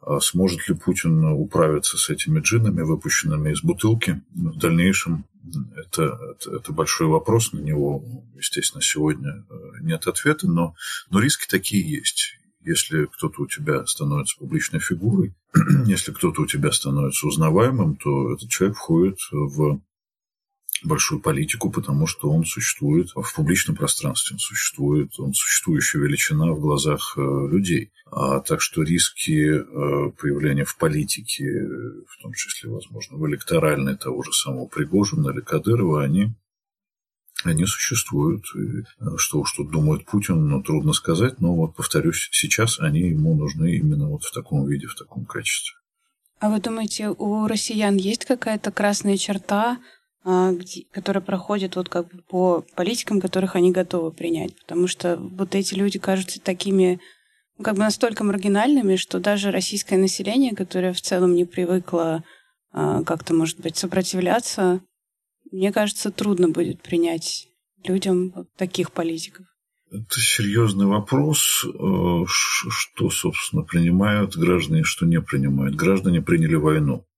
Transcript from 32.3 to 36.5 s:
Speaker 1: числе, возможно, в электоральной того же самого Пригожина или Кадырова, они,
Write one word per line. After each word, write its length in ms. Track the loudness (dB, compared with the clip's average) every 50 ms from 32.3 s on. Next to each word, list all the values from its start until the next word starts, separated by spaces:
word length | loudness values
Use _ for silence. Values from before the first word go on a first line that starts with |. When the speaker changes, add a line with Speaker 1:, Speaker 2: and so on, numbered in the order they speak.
Speaker 1:
числе, 380 | -10 -10 -8 -8 -8 -10 -8 -10
возможно, 460 | -10 -10 -12 -14 -14 -16 -14 -14 -10
в 100 | -6 -4 -4
электоральной 680 | -4 -6 -4 0 0 2 2 2 0 0 -2 -4 -4
того 260 | -4 -6 -8 -6 -6
же 100 | -6 -4
самого 340 | -2 -2 -2 -2 -6 -8 -8
Пригожина 640 | -8 -6 -6 -4 0 2 2 2 2 0 -2 -2 -2
или 100 | -2 -6
Кадырова, 600 | -6 -4 -4 -2 0 2 2 2 2 2 2 2
они, 320 | 2 2 2 2 2 0 -2 _ _ _